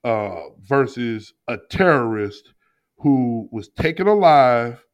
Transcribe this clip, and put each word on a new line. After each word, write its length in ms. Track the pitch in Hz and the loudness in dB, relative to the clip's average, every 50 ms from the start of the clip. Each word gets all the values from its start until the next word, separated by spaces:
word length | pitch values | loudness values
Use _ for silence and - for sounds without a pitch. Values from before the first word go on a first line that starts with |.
uh, 460 | - 123 113 107 104 101 90 82 71 71 _ _ | -2 -2 -4 -2 -4 -6 -10 -12 -16 -18 _ _
versus 720 | 95 98 139 139 135 131 - 123 120 117 113 107 107 - _ _ _ | -6 -2 0 0 0 -2 -4 -8 -6 -6 -6 -8 -12 -16 _ _ _
a 100 | - 117 107 - _ | -10 -10 -10 -12 _
terrorist 840 | - - 190 180 156 135 120 113 110 107 104 101 - - _ _ _ _ _ _ _ _ _ _ _ | -2 0 2 4 4 2 0 -2 -2 -4 -4 -6 -8 -14 _ _ _ _ _ _ _ _ _ _ _
who 520 | _ - 143 139 131 127 120 117 113 113 - | _ 0 2 2 2 0 -2 -4 -6 -8 -10
was 160 | - 110 101 _ | -12 -14 -14 _
taken 380 | _ - - 160 165 165 185 | _ -4 -4 -4 -2 0 0
alive 760 | 202 214 208 190 165 151 143 131 127 123 117 117 120 117 - _ _ | 2 2 4 4 6 6 6 4 4 2 0 -2 -4 -8 -14 _ _